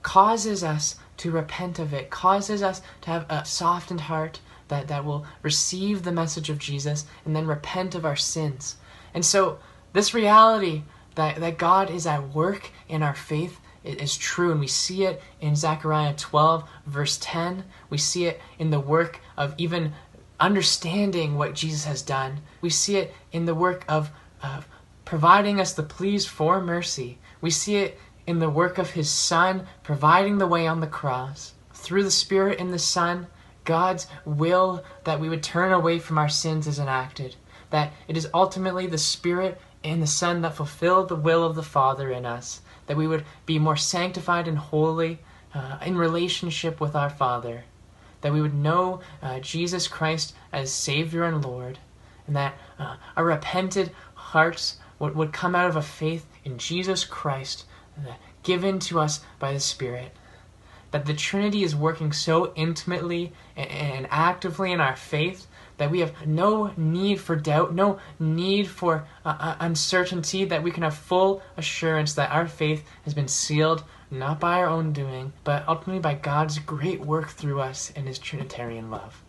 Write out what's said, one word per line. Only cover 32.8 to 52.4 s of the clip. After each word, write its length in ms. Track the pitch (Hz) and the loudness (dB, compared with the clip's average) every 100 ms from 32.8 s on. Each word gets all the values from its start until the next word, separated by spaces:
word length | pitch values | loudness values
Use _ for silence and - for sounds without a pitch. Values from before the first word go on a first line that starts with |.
Son, 480 | - 180 170 180 175 - - - | 0 2 0 -2 -8 -18 -20 -12
God's 420 | - 165 185 185 - 147 | 0 2 2 0 -6 -12
will 600 | 151 147 165 180 185 175 - - | -6 0 4 6 4 0 -10 -8
that 140 | - 151 | -4 -2
we 100 | 160 | -2
would 140 | 160 | -4
turn 300 | - 170 190 | -2 0 4
away 260 | 185 165 170 | 4 4 0
from 200 | - 156 | 0 2
our 100 | 147 | 2
sins 380 | - 165 156 147 | 0 0 -2 -2
is 120 | 143 | -2
enacted, 560 | 139 131 135 - 131 - - - - | -2 -2 -4 -10 -12 -12 -20 -20 -2
that 220 | 151 147 - - | 0 0 -6 -6
it 100 | 160 | -4
is 120 | 160 | 0
ultimately 520 | 170 190 190 185 185 185 | 2 2 2 -2 -2 -2
the 120 | 156 | -2
Spirit 600 | - - 175 180 190 180 - - | -2 -2 -2 0 -2 -4 -18 -10
and 200 | 156 165 | -4 0
the 40 | 151 | 0
Son 360 | - 175 175 | 2 0 0
that 120 | 165 | -2
fulfill 500 | 151 147 - 170 185 | -4 -8 0 4 4
the 120 | 185 160 | 4 0
will 280 | 156 165 | 4 4
of 100 | 165 | 4
the 80 | 156 | -2
Father 480 | 151 143 135 135 135 | -2 2 2 2 -4
in 160 | 127 123 | -4 -4
us, 340 | 120 - - - - - | -6 -10 -16 -18 -20 -4
that 100 | 147 | 0
we 100 | 156 | 2
would 180 | 160 151 - | 0 -4 -12
be 140 | - 156 | -2 2
more 180 | 156 147 | 4 2
sanctified 720 | - 180 180 180 170 175 165 | 0 0 -2 -2 0 0 0
and 100 | 151 | -4
holy, 600 | - 151 160 160 165 160 - - - | -2 2 2 2 -2 -4 -14 -20 -12
uh, 240 | 143 131 139 | -10 -8 -8
in 120 | 170 180 | -4 0
relationship 840 | 165 170 175 - 175 156 165 160 | 0 0 -2 -2 -4 -4 -4 -2
with 140 | 147 151 | -2 0
our 140 | 143 | -2
Father, 540 | - 127 120 120 117 - - - - - - | 0 0 0 -6 -10 -14 -20 -20 -20 -20 -4
that 100 | 147 | 0
we 80 | 151 | 2
would 140 | 151 | 2
know, 460 | 143 151 175 185 185 - - | 2 2 2 2 -2 -10 -12
uh, 160 | 135 131 | -10 -8
Jesus 480 | 135 160 175 180 - | -6 -4 -2 -2 -4
Christ 480 | - 160 160 - - - | -2 -2 0 -4 -10 -10
as 200 | 143 135 | -6 -4
Savior 520 | - - 143 160 170 | -4 -2 -2 -2 -2
and 200 | 170 156 | 0 0
Lord, 340 | 131 123 123 143 - - - - - | -4 -6 -10 -12 -18 -20 -20 -20 -4
and 80 | |
that, 200 | 143 | -2